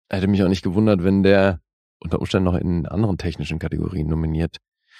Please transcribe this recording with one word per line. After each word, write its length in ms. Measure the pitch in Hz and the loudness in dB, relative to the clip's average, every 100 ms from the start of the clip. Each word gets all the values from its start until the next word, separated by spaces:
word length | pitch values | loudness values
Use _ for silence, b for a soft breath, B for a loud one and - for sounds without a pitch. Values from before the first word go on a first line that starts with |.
| _ | _
hätte 200 | 98 95 | -2 2
mich 140 | 101 | 2
auch 60 | 92 | 2
nicht 140 | 92 | 2
gewundert, 400 | 98 90 110 98 | 0 2 2 2
wenn 180 | 92 98 | 2 4
der 380 | 95 98 98 85 - _ _ _ | 4 6 4 0 -8 _ _ _
unter 220 | 85 - | -6 -4
Umständen 240 | - 95 | -2 0
noch 100 | 92 87 | 0 0
in 280 | 90 87 76 | 0 -2 -2
anderen 320 | 82 110 87 | -2 -2 -2
technischen 400 | 87 - 73 80 | -6 -6 -6 -6
Kategorien 480 | 80 78 80 85 76 | -6 -4 -4 -4 -2
nominiert 520 | 80 80 78 82 - _ _ B B | -2 -2 -2 -4 -6 _ _ B B